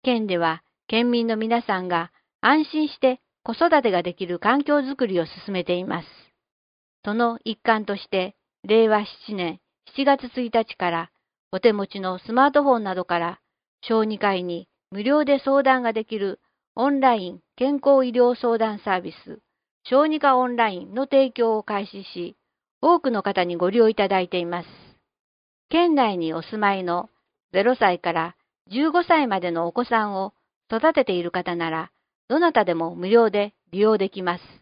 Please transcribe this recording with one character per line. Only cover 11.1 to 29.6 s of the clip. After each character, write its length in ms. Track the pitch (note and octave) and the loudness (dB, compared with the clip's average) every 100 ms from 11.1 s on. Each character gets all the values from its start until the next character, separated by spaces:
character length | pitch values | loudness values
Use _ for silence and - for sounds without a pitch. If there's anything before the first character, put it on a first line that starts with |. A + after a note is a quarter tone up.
| _ _ _ _ | _ _ _ _
お 80 | F#3+ | 2
手 140 | A#3 | 2
持 140 | G#3 G3 | 2 -6
ち 120 | G3 | -6
の 180 | F#3 F#3 | -6 -8
ス 140 | - | -4
マ 160 | A#3 C#4+ | 2 4
ー 20 | |
ト 100 | C#4+ | 4
フ 120 | C#4 | 2
ォ 40 | A#3+ | 2
ン 60 | |
な 100 | G3+ | 0
ど 100 | F#3 | -6
か 140 | F3 E3+ | -2 -2
ら、 220 | E3+ - _ _ _ _ | -2 -8 _ _ _ _
小 240 | - A3 | -2 0
児 140 | A3 G#3 | 0 -2
科 160 | G#3 | -2
医 100 | F#3+ | -2
に 240 | F3+ E3+ F#3 _ _ | -4 -8 -12 _ _
無 100 | G3 | -6
料 220 | G#3+ D4 | 0 2
で 160 | C#4+ C#4 | 2 0
相 220 | C4+ C#4 | 2 2
談 180 | C4+ C4 | 4 2
が 100 | A#3+ | 0
で 120 | A3 | -4
き 120 | A3 A3 | -6 -6
る 220 | G3 F#3+ _ _ _ - | -6 -8 _ _ _ -2
オ 120 | C4 | 0
ン 120 | C#4 | 4
ラ 140 | C4 | 2
イ 160 | A3+ F3+ | 2 -4
ン 100 | F3+ _ - | -12 _ -4
健 240 | C4 C#4+ | -2 0
康 200 | C#4 C4+ | 4 4
医 60 | B3+ | 4
療 280 | A#3+ B3 B3 | 2 2 2
相 180 | A#3+ A3+ | -2 0
談 220 | A3 G#3 | -2 -4
サ 140 | G#3+ | -4
ー 80 | F#3 | -4
ビ 120 | F3 - | -4 -16
ス、 160 | - A3 _ _ _ _ | -20 -20 _ _ _ _
小 240 | - C4 D#4 | 0 2 2
児 140 | D#4 | 2
科 160 | C#4+ B3+ | 2 2
オ 100 | B3+ | 0
ン 80 | |
ラ 140 | A#3+ A3 | 0 -2
イ 160 | F3+ | -2
ン 100 | F#3 | -10
の 100 | G#3+ | -8
提 280 | C#4 C4+ C4+ | 2 4 2
供 260 | A#3+ A#3 G#3+ | 2 0 0
を 60 | |
開 240 | - G#3 G3+ | -4 -6 -6
始 160 | G3+ | -14
し、 320 | G3 F#3 F3 _ _ _ _ _ | -14 -12 -12 _ _ _ _ _
多 180 | D4 E4+ | 2 4
く 100 | C4+ | 2
の 140 | A3 | -2
方 200 | G3+ G3 | -2 -2
に 120 | F3 E3+ | -2 0
ご 140 | F3+ | 0
利 80 | A3 | 4
用 100 | A3 | 4
い 80 | A3 | 4
た 100 | G3 | 0
だ 140 | G3 | 0
い 80 | F3+ | 0
て 100 | F3+ | -4
い 80 | E3+ | -4
ま 160 | F3 | -8
す。 60 | - - - _ _ _ _ _ _ _ _ | -10 -20 -20 _ _ _ _ _ _ _ _
県 240 | E4 F4 | 2 4
内 240 | D4 A#3 F#3 | 4 2 0
に 160 | D#3+ | -4
お 80 | D#3+ | -4
住 160 | - G#3+ | -8 -6
ま 160 | G#3 | -4
い 100 | G3 | -4
の 240 | F3+ F3 G#3+ _ _ _ _ | -4 -6 -6 _ _ _ _
ゼ 100 | F3+ | 0
ロ 140 | G#3+ B3+ | 0 2
歳 240 | G3 F3 | 2 0
か 120 | F3+ | -2
ら 240 | E3 E3 _ _ _ _ | -4 -4 _ _ _ _
十 220 | A3 D#4 | -2 0
五 140 | E4 | 0
歳 220 | E4+ A3 G3 | 2 0 2
ま 140 | G3 | -2
で 120 | F3 | -2
の 160 | E3 | -4